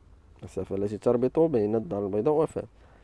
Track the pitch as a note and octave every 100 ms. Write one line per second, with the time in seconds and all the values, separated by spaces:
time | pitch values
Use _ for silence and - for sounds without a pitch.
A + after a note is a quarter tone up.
0 | - - - - G2 - F#2 G2 G2+ G#2
1 | B2 A#2+ B2+ D#3 E3 C3 G#2 A2+ G2 G2+
2 | G2+ G#2 C3 D3+ D#3 - G#2 - - -